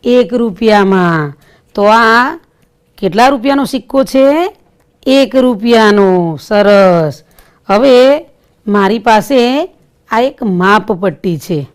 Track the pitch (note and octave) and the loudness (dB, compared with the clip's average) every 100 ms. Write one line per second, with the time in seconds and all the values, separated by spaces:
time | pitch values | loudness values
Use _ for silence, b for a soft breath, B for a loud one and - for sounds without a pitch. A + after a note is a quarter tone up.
0 | A#3+ B3 B3 A#3+ A#3 F3+ A3+ G#3 F#3+ F#3+ | 0 0 0 -2 -4 -2 0 2 2 0
1 | F3 E3 D3 C#3 b b b - G3+ A3+ | 0 -2 -6 -12 b b b -2 2 2
2 | A3+ A#3 B3+ E4 _ _ _ _ _ _ | 2 2 0 -6 _ _ _ _ _ _
3 | G3 F#3+ B3+ C#4 B3+ C#4 C4+ C4 - C4+ | -6 0 0 0 -2 -2 -2 -8 -4 -4
4 | C4+ C4+ C4+ D4+ F#4 G#4+ _ _ _ _ | -2 0 2 0 -4 -8 _ _ _ _
5 | - C4+ B3 C4 B3+ G#3+ A#3 A#3 G#3+ G#3 | -2 0 2 0 0 -2 0 2 2 2
6 | G3 F3+ E3+ D#3 - G#3 G3+ G3+ F#3+ E3+ | 2 0 -2 -8 -4 0 2 4 4 2
7 | D#3 C3+ b b b b - G3+ C4+ B3 | -2 -8 b b b b -4 0 4 4
8 | C4 D4 E4 _ _ _ - G3+ G3 A3+ | 4 0 -6 _ _ _ -4 -2 0 -2
9 | A#3+ G#3+ - C4+ A#3+ C4+ F#4 _ _ _ | 0 0 0 0 0 -2 -6 _ _ _
10 | _ A3+ C4 C4 A3+ F3 F#3 G#3+ G3+ F#3+ | _ -4 -4 -4 -6 -2 0 0 -2 -4
11 | G3 D3 F#3+ D#3+ - D#3+ C3 | -4 -6 -8 -8 -6 -8 -8